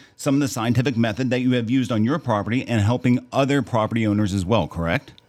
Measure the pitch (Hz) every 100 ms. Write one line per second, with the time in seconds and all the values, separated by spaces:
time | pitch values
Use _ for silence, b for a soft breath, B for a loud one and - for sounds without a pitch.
0 | B - 147 139 139 120 117 117 120 113
1 | 117 104 127 127 127 123 113 131 123 113
2 | 110 156 127 104 104 123 - 117 101 123
3 | 127 123 - 123 135 143 - 120 107 113
4 | 107 104 101 98 90 110 76 85 82 87
5 | - -